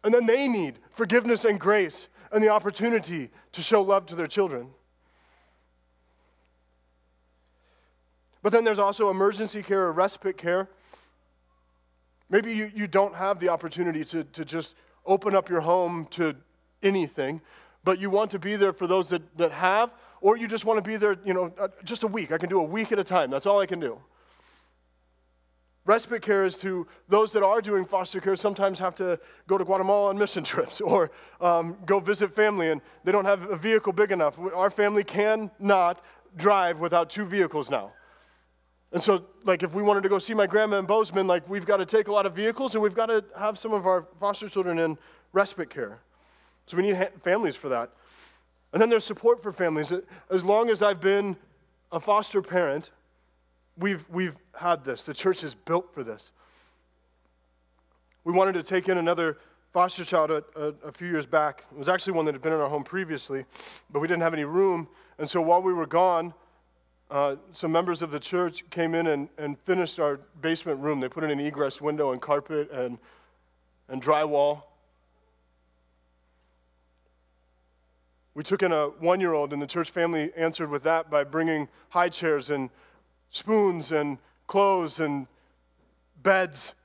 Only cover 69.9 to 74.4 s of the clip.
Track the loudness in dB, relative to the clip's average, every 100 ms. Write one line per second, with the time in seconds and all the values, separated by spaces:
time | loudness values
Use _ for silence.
69.9 | 0 -2 -2 -10 -6 -4 -2 -4 -4 -2
70.9 | -2 -4 -4 -4 -2 -4 -2 -4 0 -2
71.9 | 0 -2 -2 0 0 0 -6 -4 -6 -6
72.9 | -8 _ _ _ _ _ _ _ _ _
73.9 | -6 0 2 2 2